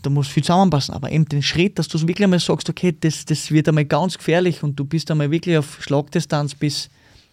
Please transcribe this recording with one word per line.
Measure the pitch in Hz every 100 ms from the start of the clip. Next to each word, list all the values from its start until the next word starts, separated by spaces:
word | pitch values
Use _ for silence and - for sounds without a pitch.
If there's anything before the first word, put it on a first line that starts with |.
da | 143
muss | 143 139
viel | -
zusammenpassen, | 143 180 190 147 -
aber | - -
eben | 156 156
den | 143
Schritt, | 135 151 196 -
dass | 160
du | 165
wirklich | 160 170
einmal | 202 180
sagst, | - 147 -
okay, | - 180 156
das, | 160 - -
das | 156 -
wird | 156 151
einmal | 156
ganz | 143 147 180 -
gefährlich | - 165 180 170
und | 147 143
du | 143
bist | 165 -
einmal | 156 147
wirklich | 160 175 160
auf | 143 -
Schlagdistanz | - 143 147 175 - 151 147
bis, | - 147 - - _ _ - _